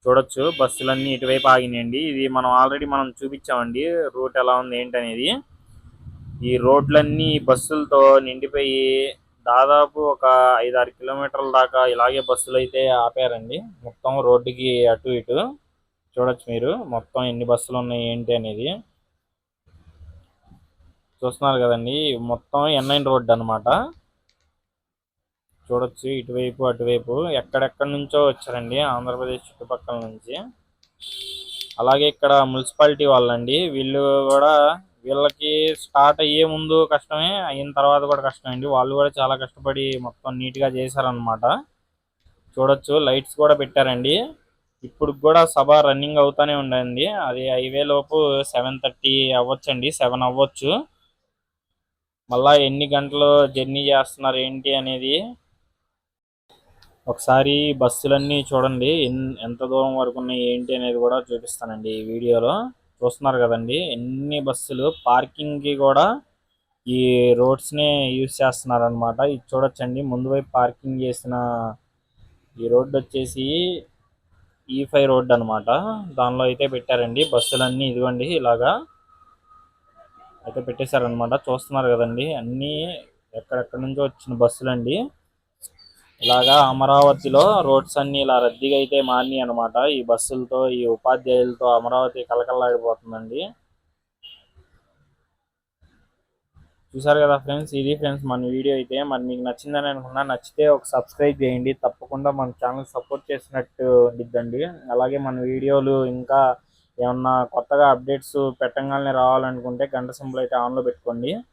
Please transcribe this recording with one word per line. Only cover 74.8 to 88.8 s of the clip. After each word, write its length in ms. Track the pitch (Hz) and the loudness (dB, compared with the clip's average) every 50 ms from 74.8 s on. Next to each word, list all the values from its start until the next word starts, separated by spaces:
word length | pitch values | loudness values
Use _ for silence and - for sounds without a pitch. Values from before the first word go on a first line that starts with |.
| 139 135 | -6 2
ఫైవ్ 160 | - 143 139 135 | 4 4 4 6
రోడ్డు 200 | 131 127 127 127 123 | 4 2 4 4 2
అనమాట. 320 | 117 113 110 107 107 101 113 123 156 190 214 220 214 196 175 139 135 | 2 4 -2 -4 -2 0 0 0 0 0 -4 -8 -8 -12 -10 -2 -2
దానిలో 240 | 123 123 127 127 127 127 | 0 0 0 0 0 0
అయితే 180 | 127 120 139 135 131 | 0 0 -4 -4 -4
పెట్టారండి 500 | 123 - - 127 123 120 117 117 135 156 196 - | -6 -2 -2 0 0 0 -2 0 -2 -2 2 0
బస్సులన్నీ, 520 | 120 - - 139 127 127 127 127 131 139 131 | 0 0 0 -2 0 0 -2 -2 -2 -4 -2
ఇదిగోండి 340 | 120 123 123 123 123 123 123 - 170 156 | -2 -2 -2 -2 -2 -4 -4 -2 -2 0
ఇలాగా 320 | 127 120 120 113 120 143 190 247 330 _ _ _ _ _ _ _ _ _ _ _ _ _ _ _ _ _ _ _ _ _ _ _ - _ _ - - - _ _ _ | 2 2 2 2 2 0 0 -2 -6 _ _ _ _ _ _ _ _ _ _ _ _ _ _ _ _ _ _ _ _ _ _ _ -20 _ _ -20 -20 -20 _ _ _
అయితే 160 | 117 - 131 123 127 | -12 -12 -10 -10 -10
పెట్టేశారనమాట. 640 | 120 - 135 123 - 131 123 120 117 117 117 117 123 117 _ 135 | -8 -8 -6 -2 -2 -2 -2 -2 -2 -4 -2 -2 -2 -4 _ -4
చూస్తున్నారు 400 | 127 131 - - 139 135 131 123 120 | -6 -6 -6 -6 -4 -2 2 2 2
కదండి, 320 | 117 117 117 117 120 135 160 156 131 | 2 0 -2 -2 -6 -6 -6 -6 -8
అన్నీ 320 | 113 117 127 131 139 147 151 151 160 180 175 147 - _ _ _ _ _ - - | -8 -8 -8 -8 -6 -6 -6 -6 -8 -8 -10 -14 -18 _ _ _ _ _ -16 -16
ఎక్కడెక్కడి 420 | - _ 131 127 120 - - 123 131 | -10 _ -6 -6 -6 -8 -10 -10 -8
నుంచో 160 | 131 135 139 143 135 | -6 -4 -4 -4 -4
వచ్చిన 260 | - _ - 131 123 117 120 | -4 _ -12 -10 0 2 2
బస్సులండి. 540 | 117 - - 131 131 127 123 117 123 147 202 254 285 _ _ _ _ _ _ _ _ _ _ - - _ _ _ _ _ _ _ _ _ _ - | 2 2 -2 -6 -4 -4 -4 -4 -4 -4 -4 -6 -8 _ _ _ _ _ _ _ _ _ _ -20 -20 _ _ _ _ _ _ _ _ _ _ 0
ఇలాగా 300 | - 123 127 127 135 139 147 139 131 | 2 2 4 6 6 6 6 6 4
అమరావతిలో 720 | 131 131 135 135 139 143 143 143 151 139 - 139 131 139 165 202 214 196 160 | 4 0 2 4 6 8 8 6 6 2 -2 2 4 6 6 6 4 2 4
రోడ్స్ 280 | 139 135 135 135 - - 147 | 4 4 2 2 0 -4 -4
అన్నీ 180 | 139 143 143 139 135 | -4 -2 -2 -2 2
ఇలా 100 | 135 127 123 123 | 4 4 4 4
రద్దీగా 300 | 117 117 117 131 139 143 139 | 2 0 0 -2 0 2 2